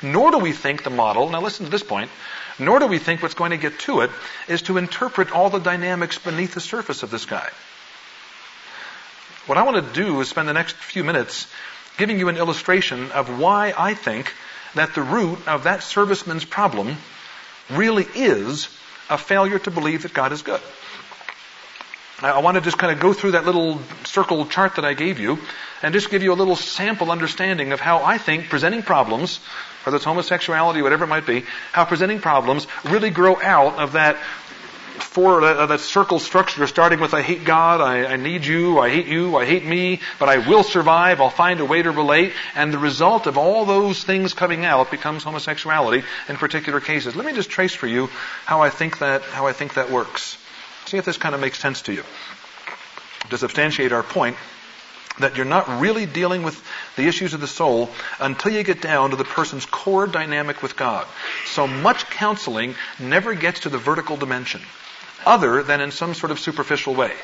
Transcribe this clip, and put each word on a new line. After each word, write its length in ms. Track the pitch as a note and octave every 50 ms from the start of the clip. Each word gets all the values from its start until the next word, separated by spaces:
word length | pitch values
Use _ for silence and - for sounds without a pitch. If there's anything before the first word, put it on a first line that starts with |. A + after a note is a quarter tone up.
| -
Nor 260 | C#3 C#3+ F#3 C4 D#4+
do 80 | E4 D4+
we 140 | G3 E3+
think 320 | C#3 - - C#3 C#3 D3 -
the 80 | C#3
model, 360 | B2+ B2 A2+ G#2+ G#2 A2 C3 D#3+
now 120 | E3 E3
listen 240 | F3 G#3+ G3+ - G3+
to 60 | D3+
this 100 | E3 G3+
point, 300 | G3+ - - G2 G3+ - - - - - - - - - - -
nor 180 | C3 D3+ G#3+ C#4
do 80 | C#4+
we 140 | B3+ F#3+ D#3+
think 240 | - - E3+ E3 E3
what's 100 | D#3+ -
going 180 | - F3 E3+
to 60 | E3+ D#3+
get 220 | D3 D3+ D3 -
to 220 | - - C#4 F3
it 100 | - A#2+ - - - - - - - -
is 140 | E3+ E3+ -
to 140 | - F#3+ F#3
interpret 540 | F3+ F3 - - B3+ B3+ - - F#3 F3+
all 180 | - F3+ F3+ -
the 80 | F#3 G3
dynamics 640 | E3+ F3+ F3 F3+ F3 F3+ F#3 F3 F3 E3 - -
beneath 340 | - F3+ D#3+ D#3+ F3+ F3+ -
the 80 | F#3
surface 400 | D#3+ - - A#3 A3 - D3 -
of 80 | - G#2+
this 160 | A2 A2+ -
guy. 240 | - A2 F#2+ D#2+ - - - - - - - - - - - - - - - - - - - - - - - - - - - - - - - - - - - - - - - - -
What 100 | C#3 D#3+
I 60 | A3
want 140 | C#4 C4 G3+ D3+
to 100 | B2+ A2+
do 260 | C#3+ F#3+ G#3 D#3+ C3+
is 60 | C3 B2+
spend 180 | - - D#3 D3+
the 60 | D3
next 220 | D#3 E3 - -
few 280 | - - - - G3 D#3+
minutes 440 | D3+ E3+ C#3+ A#2+ - - - - - - - - - - - - - - -
giving 220 | G3 G#3+ A3+ G3
you 100 | F#3 F3+
an 80 | E3+ E3
illustration 760 | E3+ E3 D#3+ - - - F3+ F#3 - - C3+ B2 B2+ C3+
of 280 | - C#3+ C3+ A#2+ B2 B2
why 340 | D3 F3+ G3+ G#3 G#3 G#3 F#3 -
I 160 | E3 G3 G#3+
think 380 | G3 - - A2 A2 C3+ - - - - - - - - - -
that 180 | D3+ D#3+ D#3 -
the 80 | E3
root 460 | C#3+ C3 E3 A#3 A3 E3 E3+ - - -
of 160 | D#3 C#3+ B2+
that 160 | E3+ F#3+ F#3+
serviceman's 680 | - - - G#3 G#3 G3 G3 F#3+ - F3+ D#3+ D#3+ D#3
problem 520 | - - - G#3 F#3+ B2+ G#2 G2 A2 D3 D3 - - - - - - - - - - - - - -
really 340 | B2+ D3 G#3 A3+ A3+ G#3 F#3 - -
is 560 | A3 C4+ A#3 C#3+ G#2 G2 A2 C#3+ D3 - - - - - - - - - -
a 80 | D3+ C#3+
failure 400 | - - G3 G3 G3 G3 G3+ F#3+
to 140 | G3+ G#3
believe 320 | F3 E3+ D3+ D3+ D#3+ D#3+ D#3
that 100 | - -
God 180 | D3 C3+ C3
is 100 | D3 D3+ D3
good. 180 | C3+ A2 - - - - - - - - - - - - - - - - - - - - - - - - - - - - - - - - -
I, 120 | C3+ C#3
I 80 | C#3+ C#3
want 160 | C#3+ E3+ F#3
to 60 | F#3
just 160 | D#3+ E3+ F3 E3+
kind 140 | - F3
of 80 | D#3+ C#3+
go 140 | D3+ F#3 G3+
through 180 | G3+ - G3+
that 140 | F3+ E3+ D#3+
little 340 | E3+ F3+ F3 E3 D#3+ D#3 D3 C3 - - - -
circle 420 | - - G3 F#3+ - F3+ D#3 D3+ D3+
chart 280 | - - G3 F#3+ -
that 100 | - D3
I 100 | D3 C#3+
gave 240 | C3+ D3+ F3+ F#3+ C3
you 200 | G#2 G#2 C#3+ D#3+ - - - - - - - - -
and 100 | D#3 D#3+
just 160 | G3+ G3+ -
give 140 | G3+ G3 F#3
you 100 | F#3 F3+
a 20 |
little 200 | F3+ F#3+ F#3+ F3+
sample 560 | E3 - - - - G3 G#3 A3 G3+ F3 E3
understanding 600 | E3+ E3+ E3 D#3 - - F#3 F#3+ F#3+ E3 C#3+ C3+
of 80 | C#3 C3+
how 240 | - D#3+ E3+ E3 -
I 140 | D#3+ G#3+ A3
think 320 | - - D#3 D#3 E3+ E3
presenting 320 | - D3+ - E3+ G#3 A#3
problems, 560 | G#3 - F#3 D3 B2+ A2 A2 A#2 D#3+ F#3 - - - - - - - - - - -
whether 120 | C3+ C3+
it's 100 | C#3+ -
homosexuality, 760 | D3+ D#3+ F3 E3+ - F3+ F3 - - E3 D#3+ E3 E3+ E3 D#3
whatever 240 | D3 C3+ D3 D#3 F3
it 20 | D#3
might 200 | D3+ D#3 D#3 -
be, 180 | A#2 B2 B2 - - - - -
how 140 | - F3 E3+
presenting 340 | D#3+ F3+ D#3 F#3 F#3+ G#3+ G#3+
problems 480 | - D#3+ D3+ C#3 A#2+ A#2+ C3+ C#3+ - - - - -
really 260 | C#3+ E3+ G#3+ G#3 A3
grow 280 | E3+ D#3+ F3+ F#3 F#3 F3+
out 360 | - F#3+ F#3+ D#3+ C#3 D3 -
of 180 | D#3+ D3+ C#3 C3+
that 240 | D#3+ D#3 D3+ D3+ - - - - - - - - - - - - - - - - -
four, 460 | - - - - F3+ F#3+ F#3 E3 D3+
uh, 240 | D#3 D#3 C#3+ D3+ D3
that 120 | D3+ D3
circle 380 | - - - G3+ G3 - F#3 D#3+
structure, 480 | D#3 - - F#3 F#3 - - - D3
starting 340 | C#3 - - E3 E3+ E3+ D#3
with 140 | D#3+ D3 D3+
"I 80 | D3+
hate 240 | C#3 A#2+ F3+ E3 E3
God, 360 | D#3 E3 D#3+ E3 E3 E3+ E3+
I, 240 | D3+ C3 B2+ B2 B2
I 100 | C3 C3
need 280 | C3 B2+ D3 E3+ F3+ D3+
you, 360 | C#3+ D#3 E3 E3+ F3 E3+ D3
I 100 | B2 B2
hate 160 | B2 D#3+ F3+
you, 320 | - D3+ E3 F3 F3+ E3 C#3
I 80 | B2
hate 180 | B2 D#3+ F#3 D3+
me, 380 | D#3 E3 F3+ F3+ F3+ F3+ D#3 - - - -
but 100 | D3 C#3
I 120 | C3+ C3
will 240 | A2+ B2 F#3+ G#3+ G3
survive, 580 | - - F3+ D#3+ D#3+ D#3+ E3 F3 F3+ F3+ D#3
I'll 80 | - B2+
find 300 | - - E3+ F3 F3+ E3+
a 60 | D3+
way 180 | C3 D3+ E3 E3+
to 80 | E3+
relate." 420 | D#3 D3+ D3+ C#3+ D3 D#3 F3 F#3+ F3+ - - - -
And 180 | D3+ D3+ D3+ D3+
the 60 | C#3+
result 480 | C#3+ D3+ C#3 A#2 D#3+ F#3 A3+ A#3+ G#3 E3+
of 100 | C#3 C#3
all 280 | D3+ E3+ G3+ A3 A3
those 380 | G3 G3 G3 G3+ G3+ F#3+ - -
things 300 | - F#3+ F#3+ F#3+ F#3 -
coming 320 | - F#3 F3 E3+ E3 E3+
out 240 | F3 D3+ C3 C3 -
becomes 340 | - C#3+ - D3+ D3+ D#3 C#3+
homosexuality 800 | D3+ D#3+ D3+ C#3+ - D3+ D3 - D#3+ D#3 D#3 C#3 A#2 A2+ C3 C3 - - - - -
in 100 | C#3+ C3+
particular 420 | - C#3+ - D#3 D3+ - C#3+ C#3+
cases. 360 | - - D#3 D3+ B2+ - A#2
Let 120 | D#3+ A#3+ D4+
me 60 | D4
just 180 | A#3+ F#3+ -
trace 240 | - - F#3 F#3 -
for 100 | - -
you 220 | A#2+ A2+ B2 C3 B2+ - - - - - - -
how 160 | - D#3+ D#3
I 100 | D#3 C#3+
think 260 | C3+ - E3 D#3+ - -
that, 220 | D3 C#3 C#3 C#3
how 240 | C#3 - - C#3 C3+
I 80 | C#3 B2+
think 220 | - D3 C#3+ -
that 160 | C#3+ C3 B2
works. 440 | C3 B2 A2 G2 - - - - - - - - - - - - - - - -
See 100 | - G3
if 80 | F#3
this 120 | - - -
kind 180 | - E3 C#3+
of 60 | C#3
makes 180 | C3+ C3 B2+ -
sense 240 | - C#3+ C3 - -
to 100 | - G2+
you. 100 | F#2 - - - - - - - - - - - - - - - - - - - - - - - - - -
To 80 | B2 A#2+
substantiate 540 | - A2 - - D3+ D#3 D3 - C3+ B2
our 120 | A#2+ A#2 A2+
point 340 | - - F#3+ C#3+ A#2+ A#2+ - - - - - - - - - - - - - - - - -
that 160 | C#3 C3+ A2
you're 100 | B2+ C3
not 360 | C3 D3+ F#3 G3 - B2+ A#2+
really 240 | C#3+ G3+ A3 A3+ G#3+
dealing 380 | E3+ C3+ D#3 F3+ F3+ F3+ F#3 E3+
with 200 | D#3+ D3+ - - - - - - - -
the 120 | - B2+ D#3+
issues 260 | E3 - F#3+ F3 D3
of 80 | D#3
the 60 | D3 C3+
soul 420 | - - E3 D3+ B2 A2+ A#2+ A2 - - - - - -
until 340 | C#3+ C3+ - - - G3+ A3
you 100 | G#3+ G#3
get 180 | F3+ F3+ E3+
down 280 | - D#3+ D#3 C#3+ C3+ C3+
to 60 | C3+ C3
the 80 | C3+
person's 400 | - - - D#3+ C#3+ - C3+ C3
core 420 | - - - - - G3 F#3+ G3 G#3
dynamic 540 | E3+ E3 D#3 D#3 D3 D3 D3 D3 D3 - -
with 140 | C3+ - -
God. 280 | C#3+ B2 A2 F#2+ - - - - - - - - -
So 220 | - - - C#3+ C3+
much 380 | C3 C3+ D3 G3+ B3 - -
counseling 720 | - - - G#3+ G#3+ G#3+ G3+ - - A#2 A2 A#2 B2 B2+ - - - - -
never 340 | C3 B2+ C#3 F3+ F#3+ A3+ A3
gets 280 | F3 D3+ E3+ F3+ -
to 80 | - D#3
the 80 | C#3+ B2+
vertical 380 | A2+ C3+ D#3 D#3+ D#3 - D#3
dimension, 460 | C#3+ C#3 C3 B2+ B2 B2 B2 - G2 - - - - - - - - - - - - -
other 360 | - A3+ A#3 F3 B2 A#2 C#3
than 200 | C#3+ C3+ D3 C#3+
in 100 | C#3+ C#3+
some 220 | C#3 - E3+ E3+ E3+
sort 180 | D#3+ - D#3+
of 80 | D#3 C#3+
superficial 560 | - - D3+ D#3 C#3+ - D3+ C3+ - - C3+
way. 180 | B2+ B2+ G#2+ - -